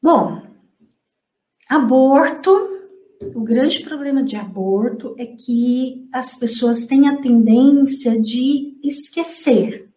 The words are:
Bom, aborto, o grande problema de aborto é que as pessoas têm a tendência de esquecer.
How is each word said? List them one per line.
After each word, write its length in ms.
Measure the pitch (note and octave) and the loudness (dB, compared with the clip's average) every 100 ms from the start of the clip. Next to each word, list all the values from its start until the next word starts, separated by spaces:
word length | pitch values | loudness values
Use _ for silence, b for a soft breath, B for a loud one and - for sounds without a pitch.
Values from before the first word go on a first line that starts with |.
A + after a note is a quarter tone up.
Bom, 400 | D4 D4 - - - _ _ _ _ _ _ _ _ _ _ _ _ | 4 2 0 -8 -18 _ _ _ _ _ _ _ _ _ _ _ _
aborto, 800 | D4+ A#3+ C4 C4 C4+ D4 - F#4 G4 - - - - _ _ - A#3+ | -2 2 4 4 4 2 -2 2 2 0 -10 -16 -20 _ _ -14 -10
o 60 | |
grande 420 | A3 A#3 C#4+ - | -2 0 0 -2
problema 400 | - D4+ C#4 C4+ | -8 -10 -4 -2
de 120 | G#3+ G#3 | -2 -6
aborto 800 | F#3+ G3 F#3+ G3 A#3 - C4 - | -12 -8 -2 -2 -2 -6 -14 -14
é 80 | A#3+ | -14
que 800 | - - A#3 A#3+ B3 C4 - - | -14 -4 -2 0 -2 -4 -8 -10
as 240 | B3+ B3 - | -8 -6 -4
pessoas 500 | A#3 - A#3+ A#3 - | -4 0 0 0 0
têm 220 | C4+ C#4+ | 4 4
a 100 | C#4+ | 2
tendência 1000 | C4+ A#3 A3 A3+ C#4 C#4+ C#4 - A#3+ A3+ | 2 2 6 6 6 4 2 0 0 0
de 580 | G#3+ A#3+ C4 C#4+ C#4+ - | -2 -2 -2 -2 -4 -8
esquecer. 1040 | C#4+ - - - E4 - - A3 F#3+ - - | -6 -2 -4 -4 -4 -2 2 2 0 -8 -18